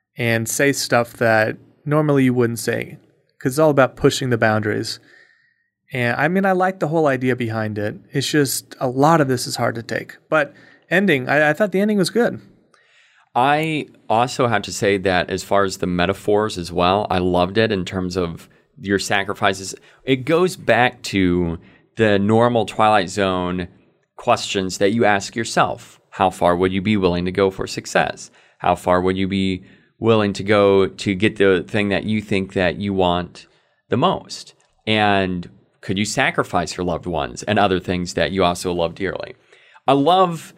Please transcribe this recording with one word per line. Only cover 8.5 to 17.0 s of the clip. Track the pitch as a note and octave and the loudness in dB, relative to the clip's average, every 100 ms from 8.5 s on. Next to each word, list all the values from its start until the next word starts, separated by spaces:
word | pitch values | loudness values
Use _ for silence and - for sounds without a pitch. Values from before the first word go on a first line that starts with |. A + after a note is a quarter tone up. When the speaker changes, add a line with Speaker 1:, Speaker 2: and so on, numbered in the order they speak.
| - - - | -2 -10 -6
Speaker 1:
a | C3 | -4
lot | B2 C#3+ E3 | 2 4 4
of | C#3 | 2
this | B2+ - | -2 -4
is | A#2+ | -4
hard | A#2+ | -4
to | A#2 | -4
take. | A2 A2 - - _ | -6 -8 -8 -16 _
But | D#3 C#3+ - - _ _ | -2 -2 -6 -20 _ _
ending, | E3+ G3+ C#3+ B2+ | 0 2 0 2
I, | C#3+ D3+ | 2 2
I | |
thought | D3+ G#3+ | 2 0
the | F#3 | 0
ending | G#3 G#3 | 0 0
was | E3+ | 0
good. | A3 A#3 - - _ _ _ _ _ _ _ _ | 0 -2 -2 -12 _ _ _ _ _ _ _ _
Speaker 2:
I | A#2+ C3 D3+ D#3+ D3+ - - - | 0 2 2 0 -4 -6 -14 -2
also | A2+ B2+ - B2 | 0 0 0 0
have | G#2+ | 0
to | G2+ | -4
say | E2+ G#2+ G2+ | -2 0 2
that | F#2+ F2+ D#2+ | 2 0 0
as | F#2+ | -6
far | - G2+ | 0 2
as | G2 - | 2 -2
the | F#2 | -4
metaphors | F2+ F2 G2 - G#2 G#2+ F#2 | 0 0 -2 0 0 0 -4
as | E2+ | -6
well, | E2+ F2 G2 | 0 2 2